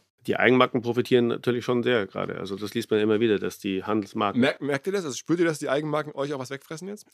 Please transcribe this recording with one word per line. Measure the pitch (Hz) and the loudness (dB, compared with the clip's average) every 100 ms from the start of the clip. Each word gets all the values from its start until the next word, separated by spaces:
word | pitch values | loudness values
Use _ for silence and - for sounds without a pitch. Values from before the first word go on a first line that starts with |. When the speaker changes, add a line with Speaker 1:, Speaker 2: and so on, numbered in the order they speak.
| _ _ - | _ _ -4
Speaker 1:
Die | 98 | 2
Eigenmarken | 107 127 123 127 | 6 6 4 2
profitieren | 113 120 120 123 120 | -2 -2 2 4 4
natürlich | 113 - 120 | 0 -2 -2
schon | 110 123 | 0 0
sehr | 117 120 98 | 2 2 0
gerade. | 98 92 90 | -4 -6 -6
Also | 95 98 | -8 -8
das | 104 | -6
liest | 120 110 | -6 0
man | 107 | 2
immer | 107 107 | 4 4
wieder, | 117 98 | 4 2
dass | 92 - | 0 -6
die | 101 95 | -4 -4
Handelsmarken | 95 110 98 113 101 110 | -2 -2 -2 -2 0 2
Speaker 2:
Merkt, | 135 - | 2 2
merkt | 139 139 - | -2 -4 -2
ihr | |
das? | 196 165 | -4 -4
Also | 117 | -6
spürt | - 170 | -2 0
ihr, | 170 | 2
dass | 151 | 0
die | 139 | -2
Eigenmarken | 139 156 147 147 | -2 -2 -4 -4
euch | 147 139 | -6 -6
auch | 143 | -6
was | 131 | -8
wegfressen | 135 - 160 185 | -12 -12 -14 -12
jetzt? | 208 - | -14 -18